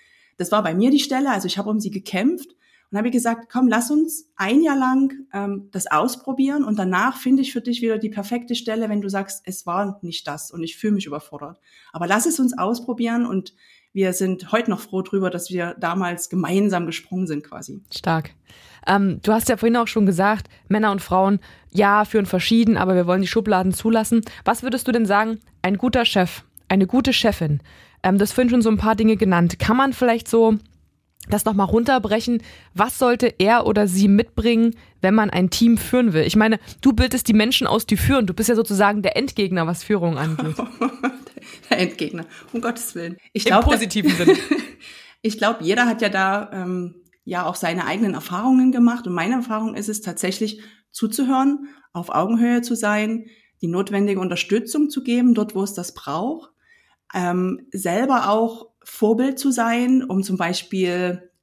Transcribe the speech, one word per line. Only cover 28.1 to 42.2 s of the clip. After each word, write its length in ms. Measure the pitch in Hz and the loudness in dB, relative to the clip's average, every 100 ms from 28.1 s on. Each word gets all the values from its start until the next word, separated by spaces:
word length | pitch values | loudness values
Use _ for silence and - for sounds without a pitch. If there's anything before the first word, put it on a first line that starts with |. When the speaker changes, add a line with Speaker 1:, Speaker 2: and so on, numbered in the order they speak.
| 190 | 2
Speaker 2:
du 60 | |
hast 80 | 202 | 2
vorhin 180 | - 240 | 2 2
schon 120 | 247 | 4
so 80 | 226 | 4
ein 80 | 214 | 2
paar 180 | 220 220 | 2 2
Dinge 220 | 220 208 | 4 4
genannt. 420 | 202 175 170 - | 2 4 2 0
Kann 160 | - 240 | 0 2
man 160 | 269 | 2
vielleicht 380 | 240 247 233 - | 2 2 0 2
so 280 | 226 226 214 - _ _ _ _ _ - | 4 4 2 -2 _ _ _ _ _ -4
das 140 | 208 | -2
noch 100 | 214 | -2
mal 120 | 202 190 | 0 2
runterbrechen? 760 | 220 240 262 202 214 226 233 - - - | 2 2 0 0 -2 0 -4 -4 -20 -10
Was 240 | 175 220 - | -2 -2 0
sollte 300 | 247 240 240 | 2 2 0
er 380 | - 196 233 - | 2 2 4 2
oder 220 | 208 208 | 2 2
sie 200 | 185 202 | 4 4
mitbringen, 680 | 202 - - 220 226 233 226 - _ | 4 2 0 2 4 2 0 -12 _
wenn 120 | 190 | 2
man 160 | 220 208 | 2 2
ein 200 | - 185 | 2 0
Team 280 | - 233 226 | 4 4 4
führen 360 | - 254 233 | 2 2 2
will? 100 | 160 160 | 2 2
Ich 120 | 208 | 4
meine, 200 | 214 220 - - | 2 0 -4 -2
du 140 | 269 | 2
bildest 340 | 226 254 254 - | 2 2 0 2
die 60 | |
Menschen 340 | 220 214 262 - | 2 2 0 0
aus, 180 | 220 - | -2 0
die 120 | 208 | 0
führen. 280 | - 277 196 | 2 2 0
Du 80 | |
bist 140 | 180 220 | -2 0
ja 80 | 226 | 2
sozusagen 460 | 226 196 202 208 | 2 2 2 2
der 160 | 190 - | -2 -2
Endgegner, 500 | 262 - 196 180 165 | -4 -2 -2 0 -2
was 160 | 170 | -4
Führung 340 | - 208 170 147 | -2 0 0 -2
angeht. 380 | 156 156 151 156 254 - 254 - 247 | -4 -4 -6 -6 -8 -4 -6 -4 -8
Speaker 1:
<laughs> 580 | - - - - - - | -8 -16 -20 -20 -14 -4
Der 100 | 127 | -2
Endgegner, 460 | 185 - 156 170 | -2 -4 -8 -8